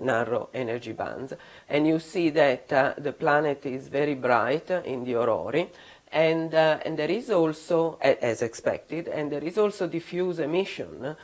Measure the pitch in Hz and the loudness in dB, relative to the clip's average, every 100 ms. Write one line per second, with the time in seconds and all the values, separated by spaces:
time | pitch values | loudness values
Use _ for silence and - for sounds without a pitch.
0 | 127 117 117 120 - 123 120 120 117 110 | 0 0 0 -2 -4 -6 -4 -6 -8 -8
1 | 95 60 131 - - - - 143 156 160 | -6 -6 -10 -12 -16 -20 -2 2 4 2
2 | - 190 165 156 143 127 - 143 139 - | 0 0 0 4 4 2 0 2 2 0
3 | 143 - 156 147 156 139 139 131 139 135 | -8 -2 2 4 2 -2 -6 -8 -6 -2
4 | 147 135 123 120 113 156 - 180 170 127 | 0 0 2 2 2 -2 -2 -4 -4 -6
5 | 123 117 117 98 90 156 175 - - - | -2 0 2 0 0 -2 -2 -6 -20 -20
6 | _ 156 160 165 160 160 160 151 - 156 | _ 2 2 2 0 4 4 2 -2 -2
7 | 151 202 262 190 160 151 - 170 165 - | -2 -2 0 2 4 0 0 2 2 2
8 | 139 - 123 110 117 - - 90 - 156 | 2 4 2 0 -2 -2 -2 -4 -6 -8
9 | - 151 147 143 151 202 208 196 175 165 | -6 -4 -4 -4 -4 0 0 0 -4 -4
10 | - 175 185 165 143 170 196 - 90 78 | -6 -4 -2 -2 0 0 -2 -4 -10 -8
11 | 131 156 | -8 -8